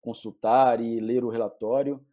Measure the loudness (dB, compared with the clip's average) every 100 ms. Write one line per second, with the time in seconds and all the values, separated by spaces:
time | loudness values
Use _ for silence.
0 | -12 -12 -14 -4 2 4 4 2 -2 -4
1 | -2 -2 -2 -4 -4 -4 -2 -2 -2 -6
2 | _